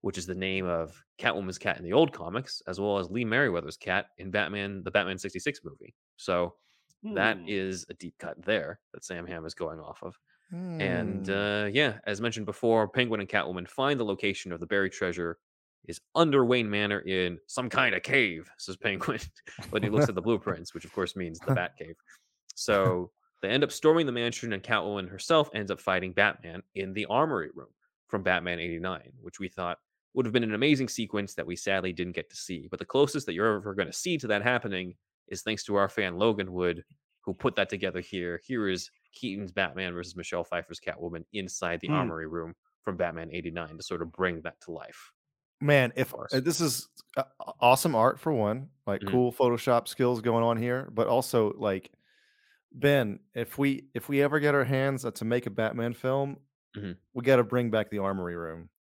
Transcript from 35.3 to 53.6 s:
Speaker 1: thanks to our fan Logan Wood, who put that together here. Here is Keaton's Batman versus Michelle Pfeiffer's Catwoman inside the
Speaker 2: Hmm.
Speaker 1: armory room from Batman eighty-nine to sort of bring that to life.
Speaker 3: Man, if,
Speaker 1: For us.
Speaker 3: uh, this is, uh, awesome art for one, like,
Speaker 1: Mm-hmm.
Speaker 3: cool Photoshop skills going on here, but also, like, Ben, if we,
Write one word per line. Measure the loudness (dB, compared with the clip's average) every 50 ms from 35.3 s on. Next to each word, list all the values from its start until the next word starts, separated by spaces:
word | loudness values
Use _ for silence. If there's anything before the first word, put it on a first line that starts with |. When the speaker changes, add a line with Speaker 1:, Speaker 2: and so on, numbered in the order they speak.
| -10 -8 -4
Speaker 1:
thanks | -4 -4 -4 -2
to | 2 4
our | 4 4 4
fan | 2 0 0 0 2 4
Logan | 4 4 4 4 -2 -4 -2
Wood, | 0 2 2 0 0 -6 _ -20 _ _ _ _ _
who | _ -8 -8
put | 0 -2 0 2 2
that | 0 0
together | 0 -4 -4 -4 -4 -4
here. | -8 -6 -6 -6 -4 -4 -6 -6 _
Here | _ -2 -2 0 0
is | 0 -2 -4 -8 _ _ _ _
Keaton's | _ -10 -8 -6 -6 -6 -8 -6
Batman | -2 -2 -2 -2 -2 -4 -6 -4 -4
versus | -6 -8 -10 -10
Michelle | -12 -10 -4 -4 -4 -4
Pfeiffer's | -2 -4 -6 -4 -6 -14 -10
Catwoman | _ -8 -8 -6 -8 -8 -8 -8 -12 _ -8
inside | -8 -8 -8 -8 -6 -4 -4 -4 -4
the | -2 -2
Speaker 2:
Hmm. | 0
Speaker 1:
armory | 0 0 -2 -4 -6 -6 -6
room | -6 -6 -8 -8 -12 _ _ _ _ _ _
from | -8 -2 -2
Batman | -2 -2 -2 -6 -10 -8
eighty-nine | -8 -8 -8 -6 -6 -8 -8 -8 -10 -14
to | -8
sort | -8 -6 -6
of | -6 -8
bring | -4 -2 0 0 0 -2
that | -8 -10 -12 _
to | -14 -12
life. | -12 -12 -12 -14 -18 -20 -20 -20 _ _ _ _ _ _ _ _ _ _
Speaker 3:
Man, | 4 6 6 6 6 4 2
if, | 0 -2 -2
Speaker 1:
For | -2 -12 -8
us. | 0 0
Speaker 3:
uh, | 0
this | 2 2 0 2
is, | 2 0 0 -2 -6 _ _ -20 -20 _ -4 -4
uh, | -4 -4 _ _ -12 -12 -4 _
awesome | 8 8 8 8 6 2 4
art | 6 4 4 4 2
for | -2 0 2
one, | 2 2 2 0 -2 -6 -12 _ _ _ -4
like, | -4 -2
Speaker 1:
Mm-hmm. | -2 2
Speaker 3:
cool | 4 4 4 4
Photoshop | 4 4 4 4 4 2 2 4 4 4 2 0
skills | -2 2 2 2 2 2
going | 2 2 2 4 4
on | 4 2 2
here, | 0 -2 -2 -2 -4 -6
but | 0 0 2 4
also, | 4 2 2 2 2 2 2 2 0
like, | 0 0 0 0 0 -4 -10 _ _ _ _ _ _ _ _ _ _ _ _ _ _ _ _
Ben, | -12 2 4 4 6 6 4 0 -2 -6 _ _ _
if | -6 -6 -6 -2
we, | 2